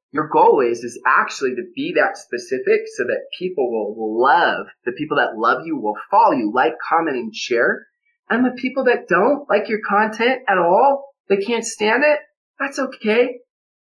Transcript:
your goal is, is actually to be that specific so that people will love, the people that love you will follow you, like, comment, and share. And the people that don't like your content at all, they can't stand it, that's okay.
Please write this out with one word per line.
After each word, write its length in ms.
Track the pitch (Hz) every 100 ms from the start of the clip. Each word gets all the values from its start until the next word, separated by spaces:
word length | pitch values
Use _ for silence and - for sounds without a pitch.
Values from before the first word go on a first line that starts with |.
| _
your 160 | 143 156
goal 320 | 151 175 147
is, 240 | 120 120
is 180 | 123 - 123
actually 500 | 151 214 - 135 120
to 80 | 110
be 200 | - 151
that 240 | 156 135 -
specific 640 | - 120 - 131 131 214 220
so 160 | -
that 240 | 120 107 - -
people 340 | 180 180 123
will 480 | 113 104 113 110 110
love, 440 | 131 165 147 92 - -
the 80 | 123
people 240 | 123 151 143
that 200 | 117 110
love 280 | 117 131 165
you 120 | 147
will 180 | 107 104 -
follow 240 | 202 226
you, 180 | 143 107
like, 220 | 120 151 160 -
comment, 260 | 160 165 127
and 180 | 117
share. 520 | 107 - 117 143 233 - _ _ _ -
And 140 | 226
the 80 | 254 247
people 240 | 254 262 247
that 220 | 233 -
don't 400 | 175 220 285 -
like 220 | 208 214
your 100 | 214 220
content 540 | 202 220 214 240 262 -
at 100 | 185
all, 560 | 170 190 269 277 - _ -
they 80 | 202
can't 260 | 196 233
stand 400 | 220 - 214 240
it, 160 | 294 294 - _ _ -
that's 200 | 277 -
okay. 600 | 254 - 214 220 262 - _ _ _ _